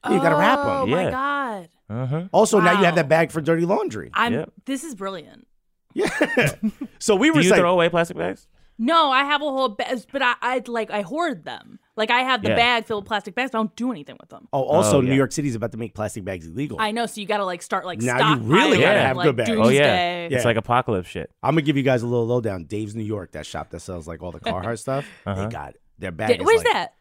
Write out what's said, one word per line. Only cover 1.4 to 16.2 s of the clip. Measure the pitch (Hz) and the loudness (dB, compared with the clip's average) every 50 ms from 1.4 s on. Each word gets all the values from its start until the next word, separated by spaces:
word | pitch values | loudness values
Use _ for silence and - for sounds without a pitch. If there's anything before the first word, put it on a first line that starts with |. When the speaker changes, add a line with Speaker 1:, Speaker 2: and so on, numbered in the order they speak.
| 277 247 220 196 175 165 _ _ _ _ | -4 -6 -8 -10 -12 -16 _ _ _ _
Speaker 3:
Uh-huh. | 104 117 131 127 143 160 175 196 - | -8 -6 -6 -4 -4 -6 -6 0 2
Speaker 1:
Also, | 185 220 220 - 208 | 4 4 6 4 4
now | - 180 | 6 6
you | 175 202 196 | 4 6 4
have | 175 | 4
Speaker 2:
Wow. | 165 | 4
Speaker 1:
that | 170 156 135 | 2 2 4
bag | 156 160 170 139 | 4 2 2 2
for | - 165 | -2 -4
dirty | 151 147 165 165 170 | 0 0 0 2 2
laundry. | 170 196 415 427 359 - 107 73 60 - | 0 0 0 -2 -4 -6 -8 -12 -6 -2
Speaker 2:
I'm, | 196 226 240 233 | -2 0 0 0
Speaker 3:
Yep. | 190 160 - _ - _ | -4 -4 -8 _ -18 _
Speaker 2:
this | - 269 269 311 | -8 -8 -6 -6
is | 330 262 | -10 -12
brilliant. | 180 190 196 196 175 139 - - - - _ _ _ _ _ _ _ _ _ _ | -10 -10 -10 -10 -10 -14 -16 -20 -20 -20 _ _ _ _ _ _ _ _ _ _
Speaker 1:
Yeah. | - 403 - - - | -2 -2 -2 0 0
<laughs> | 302 - - - 214 165 - - - 214 - _ 285 - _ _ | 0 0 2 0 0 0 -2 -4 -6 -6 -6 _ -16 -16 _ _
So | - - 208 | 0 2 2
we | 185 233 311 | 4 4 4
Speaker 3:
Do | 320 294 | 6 6
you | 180 180 | 6 6
Speaker 1:
recycle. | 208 180 | 6 6
Speaker 3:
throw | 180 175 | 6 4
away | 180 180 170 175 | 4 4 2 2
plastic | 170 170 170 170 170 156 | 2 0 0 0 -2 -6
bags? | 165 180 196 - _ _ _ _ _ _ _ - | -6 -6 -6 -8 _ _ _ _ _ _ _ -4
Speaker 2:
No, | 226 247 330 330 320 285 | -2 2 2 4 4 4
I | 254 262 277 | 2 2 2
have | 277 294 285 | 2 0 0
a | 294 | 0
whole | 302 269 262 262 254 | -2 -2 0 -2 -2
bag, | 202 - 247 - 262 240 - _ | -2 -4 -4 -4 -4 -6 -6 _
but | - 277 | -4 0
I, | 269 247 233 - | 0 0 0 0
I, | - 240 254 262 254 247 | -2 -2 -2 -2 -4 -4
like, | 233 233 220 214 | -4 -4 -4 -4
I | 170 208 | -4 -6
hoard | 202 165 233 311 349 330 254 170 151 | -6 -4 -4 -4 -2 -4 -4 -6 -10
them. | 127 120 92 - - - - _ _ _ | -14 -14 -14 -16 -20 -20 -20 _ _ _
Like, | - 214 214 | -4 0 2
I | 240 247 254 | 2 2 2
have | 262 262 240 196 | 0 -2 0 0
the | 214 | 0
Speaker 3:
Yeah. | 226 - | 2 4
Speaker 2:
bag | 233 240 247 233 226 | 4 4 2 0 -2
filled | - 226 208 196 | -4 -6 -6 -6
with | - | -4
plastic | 226 202 - 214 180 | -6 -6 -6 -6 -6
bags, | - 254 269 | -4 -4 -2
but | - 220 | -2 -2
I | |
don't | 220 214 _ - | -2 -2 _ -6
do | 226 254 | -6 -6
anything | 240 160 143 - 127 - | -6 -8 -12 -16 -20 -20
with | - _ | -20 _
them. | - - - _ | -20 -20 -14 _
Speaker 1:
Oh, | - 139 131 | -2 -2 0
also, | - 143 160 - 214 196 139 | 4 4 4 4 6 4 4
Speaker 3:
Oh, | |
Speaker 1:
New | 123 127 | 4 4
Speaker 3:
yeah. | 135 | 4
Speaker 1:
York | 135 135 123 | 2 2 2
City's | - - 143 143 117 | 0 -4 -4 -2 -4
about | 113 104 113 | -4 -6 -6
to | 104 110 | -6 -8
make | 117 107 _ | -10 -10 _
plastic | - 107 104 - 113 | -8 -8 -6 -6 -8